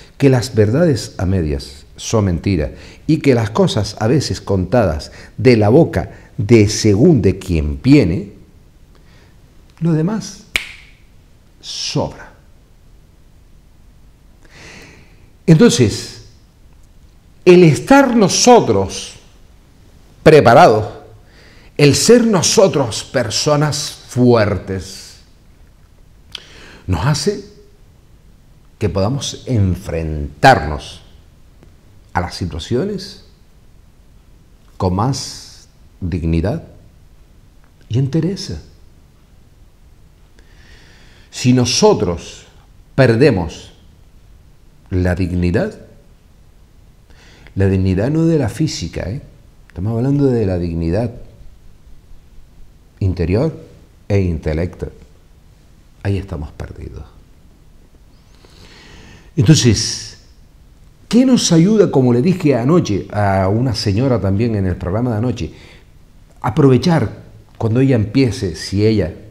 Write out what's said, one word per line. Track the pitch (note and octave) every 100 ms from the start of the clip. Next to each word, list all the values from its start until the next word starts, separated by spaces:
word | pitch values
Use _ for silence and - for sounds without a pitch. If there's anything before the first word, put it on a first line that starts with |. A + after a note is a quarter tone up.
| - -
que | C#3
las | B2+ G#2
verdades | G#2+ G#2 C3+ F3 A2+ - -
a | F2+
medias | F#2+ D#2 C#2 - - - -
son | - A#2 G2
mentiras | E2 G2+ F2+ C#2 - - - -
y | D#3
que | C#3
las | A#2 G#2+
cosas | - F#3 - G2+ -
a | A2
veces | C#3+ - G2
contadas | - G2 F2+ B2 F#2+ D2+ - - - -
de | B2 A2+
la | G#2
boca | C#3 D3+ F#2 - - - -
de | G#2 A#2 G#2
según | - A2 G2+ F3+ C3
de | F#2+ F2+
quien | - E2 D2 C#2
viene, | B2 D3 F#2 A#2 G3+ - - - - _ - - - - - - - - - -
lo | E3
demás | D#3 E3 G#3+ - - - - - - - - - - - _ _ _
sobra. | - - - - D#2 - - - - - _ - - - - - - - - - - - - - - _ _ - - - - - - - - - - _ -
Entonces, | D#3+ A#3+ - G#2+ - - - - - _ _ - - - - - _ _ -
el | F3 F3+
estar | E3 C3+ - C#4 C4 A#3
nosotros | F#3 - A#3+ A#3 - G2 G2 - - - - - - - _ _ - - - -
preparados, | D#3+ D3+ A2+ B2+ E3+ G#2+ G#2 - - - - - - - - -
el | C#3+
ser | C#3 - A#3+ A3+
nosotros | F#3+ B2+ - F#3+ D3 A#2 -
personas | - C3 A2 - D3+ D3 D3+ - - - -
fuertes, | B2 B2 A#2 G2+ F#2+ - F#2+ - - - - - _ _ - - - - _ - - - - - - - - -
nos | E2 B2
hace | - G3+ G#3 - - - - - _ - _ - - - - _ -
que | G2+
podamos | F#2 G2+ C#3 - - -
enfrentarnos | A#2+ F#2+ F2 - E2 D#2+ D2+ C#2+ - C3+ G2+ D2+ D2 - - - - - - - - - - - - - -
a |
las | F2
situaciones | - F2 D2+ - A#2+ G3 G3 - - - _ _ - - - - - - - _ - _ - - -
con | F#2+
más | F#2 B2 C3+ - - - - - _ - -
dignidad | F2+ F2 E2 E2 F#2 D#3+ - - - - - - - - - _ - _ -
y | A2+
entereza. | C3+ E3 E3 G3 - D#2+ - - - - - _ _ - - - - _ - - - _ - - - - - - - - - - -
Si | - B2
nosotros | B2+ B2 - G#3+ - F2 E2+ - - - - _ - -
perdemos | - B2+ A2+ D3 G2 D#2+ - - - - - - - - - - - - _ -
la | F#2 F2+
dignidad, | F2 F2+ F2+ F2 G2+ G#3+ - - - - - - - - - - - - - - - - - -
la | - G2
dignidad | F#2+ F#2+ F#2 A#2+
no | D#3+
de | E3 D#3+
la | A2+
física, | - D#3 - E2 - D#2
¿eh? | B2 - - - - -
Estamos | - G2+
hablando | A2+ C3+ C#3+
de | C#3 A#2+ G2
la | F2+
dignidad | F2 E2 E2 F#2+ A#2+ - - - - - - - - - - - - - - - - - - -
interior | F#2+ E2+ E2 G2+ D#3+ - - - - - -
e | G2+
intelecto. | F#2 D#2 D#2 D#2 F2 - - - - - - - - - - - - -
Ahí | G2+ G2
estamos | G2 D#2+ D#2
perdidos. | - - E2 - - - - - - - - - - - - - - _ - - - - - - - - - - -
Entonces, | A#2 D3 B2 G#2 - - - - - - - - - - - _ -
¿qué | A3+
nos | C4 B3 -
ayuda, | E3 F3 A3 E3
como | C#3+ B2+
le | A#2+
dije | D#3+ F3+ D3+
anoche | B2 B2 F3 - G2 -
a | G#2 G2+ F#2+ F#2+
una | G#2+ C3
señora | G#2 G#2+ G2 C3+ A#2
también | F#2+ G2 A#2+ G#2+
en | F#2+
el | E2+
programa | F2+ G2+ B2
de | G#2
anoche, | B2 - D#2 - - - - - - - - -
aprovechar | C3 - C#3 B2 F3 D#3+ G#2 - - - - -
cuando | A2+ A#2
ella | C3+ A#2+
empiece, | G#2 C3+ B2+ - F#2+ D#2+
si | - F#2+
ella | G#2+ G#2+ D#2+ - -